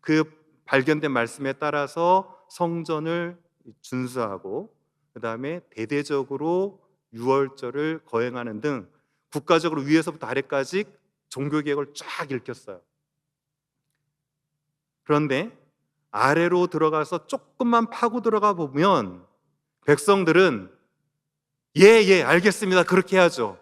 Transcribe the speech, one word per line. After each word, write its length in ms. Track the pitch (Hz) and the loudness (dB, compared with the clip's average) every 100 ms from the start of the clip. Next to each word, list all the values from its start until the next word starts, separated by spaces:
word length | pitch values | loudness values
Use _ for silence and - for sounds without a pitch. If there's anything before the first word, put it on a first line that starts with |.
그 220 | - 156 156 _ _ _ - | 0 0 0 _ _ _ 0
발견된 460 | 135 131 151 151 | 0 2 -2 -2
말씀에 420 | 127 117 - 135 | -2 -4 -6 -8
따라서 880 | 135 151 147 139 - 170 185 190 - _ | -6 -6 -4 -6 -2 2 2 0 -20 _
성전을 880 | - 175 170 160 156 160 170 175 175 _ _ - - | -6 -4 -4 -6 -6 -4 -6 -8 -12 _ _ -20 -20
준수하고 920 | - 127 127 127 110 95 95 113 214 _ _ _ _ | -10 -8 -6 -6 -6 -6 -8 -10 -10 _ _ _ _
그다음에 480 | - 113 113 135 165 _ | -12 -10 -8 -8 -10 _
대대적으로 1120 | - 110 143 143 143 127 139 156 180 196 196 _ _ _ | -12 -6 -4 -2 -4 -4 -6 -2 -2 -4 -8 _ _ _
유월절을 880 | 113 120 135 135 135 123 135 156 160 _ | -8 0 0 0 -6 -10 -6 -6 -6 _
거행하는 540 | 113 123 123 120 110 | -4 -4 -6 -10 -6
등 300 | 147 135 92 _ _ _ _ | -6 -6 -10 _ _ _ _
국가적으로 500 | 151 - 165 165 156 | -12 0 2 2 -4
위에서부터 460 | 139 160 165 151 113 | 2 0 0 -8 -6
아래까지 580 | 127 135 139 135 185 208 _ _ _ _ | -6 -4 -4 -4 -6 -6 _ _ _ _
종교 320 | - 139 151 | -10 -4 -4
개혁을 320 | 147 143 143 | -2 -4 -6
쫙 360 | - - - 156 | -12 -14 -12 -8
일으켰어요. 520 | 127 - - - 92 _ _ _ _ _ _ _ _ _ _ _ _ _ _ _ _ _ _ _ _ _ _ | -8 -10 -16 -16 -20 _ _ _ _ _ _ _ _ _ _ _ _ _ _ _ _ _ _ _ _ _ _
그런데 540 | - 147 151 135 220 - _ _ _ _ _ | 0 0 2 -2 -4 -12 _ _ _ _ _
아래로 560 | 104 127 156 170 180 180 | -2 2 2 2 2 0
들어가서 600 | 160 156 156 151 175 _ | 0 0 0 -4 -6 _
조금만 640 | 269 _ _ 240 233 233 | -10 _ _ 0 2 0
파고 320 | - 240 240 | -2 -2 0
들어가 320 | 226 214 208 | -2 2 0
보면 720 | 180 151 135 185 170 98 90 _ _ _ _ _ _ - | 0 -4 2 4 4 0 -10 _ _ _ _ _ _ 0
백성들은 840 | 143 - 196 175 160 185 113 92 _ _ _ _ _ _ _ _ _ _ - | 2 4 2 4 4 4 0 -10 _ _ _ _ _ _ _ _ _ _ 6
"예, 260 | 196 226 196 | 8 8 6
예, 160 | 190 | 4
알겠습니다. 600 | 127 170 202 185 196 185 | 4 2 2 0 2 2
그렇게 340 | 170 180 180 190 | 4 2 2 4
해야죠. 400 | 175 - 113 90 | 4 2 -6 -6